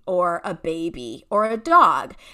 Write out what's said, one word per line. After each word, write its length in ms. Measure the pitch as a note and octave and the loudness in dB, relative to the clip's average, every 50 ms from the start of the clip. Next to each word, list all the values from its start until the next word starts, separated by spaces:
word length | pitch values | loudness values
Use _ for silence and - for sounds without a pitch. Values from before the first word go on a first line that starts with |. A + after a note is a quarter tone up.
| _ | _
or 340 | - F#3+ F3+ F3 F3 E3+ E3+ - | -4 -2 0 0 0 0 -2 -4
a 100 | G3 F#3 | -8 -10
baby 720 | E3 - E3 D#3+ E3 E3 E3+ E3 C3+ B2 A#2 G#2+ - - - | -8 -6 -6 -6 -4 -6 -8 -8 -8 -10 -12 -12 -14 -8 -4
or 140 | - G3+ G#3+ | 0 0 0
a 120 | A3 A3+ | 0 -2
dog. 580 | A3+ A3 E4 E4 F4 D4+ F#3 D3+ C3 - - - - - - | -4 0 4 6 6 6 6 4 0 -4 -8 -12 -18 -20 -20